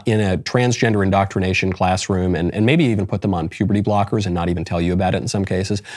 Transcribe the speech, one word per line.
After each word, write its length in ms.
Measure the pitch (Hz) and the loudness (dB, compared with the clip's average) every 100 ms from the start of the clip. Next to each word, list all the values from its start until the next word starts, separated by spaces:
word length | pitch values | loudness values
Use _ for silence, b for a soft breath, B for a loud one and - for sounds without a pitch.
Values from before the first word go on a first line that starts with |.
in 160 | - 107 | 2 0
a 180 | 101 92 | 2 0
transgender 640 | - 123 123 120 117 104 | 0 0 2 2 2 2
indoctrination 680 | 95 98 98 - 92 95 95 | 2 2 2 0 0 0 -2
classroom 640 | 92 92 92 - 95 92 | 0 0 0 0 0 2
and, 180 | 85 85 | 0 0
and 120 | 98 110 | 2 2
maybe 180 | 160 | 4
even 220 | 143 104 95 | 4 2 -2
put 160 | 101 | -2
them 120 | 107 | -2
on 140 | 90 80 | -2 -2
puberty 340 | - 98 104 | -2 0 0
blockers 440 | 104 101 101 113 101 | 2 0 0 -2 -2
and 80 | |
not 140 | 87 85 | -2 -2
even 160 | 87 | -2
tell 160 | 80 87 | -2 -2
you 120 | 87 | 0
about 220 | 90 92 | 0 0
it 80 | - | -2
in 60 | - | -2
some 160 | 104 | -4
cases. 380 | 95 92 98 104 B | -2 -2 -2 -4 B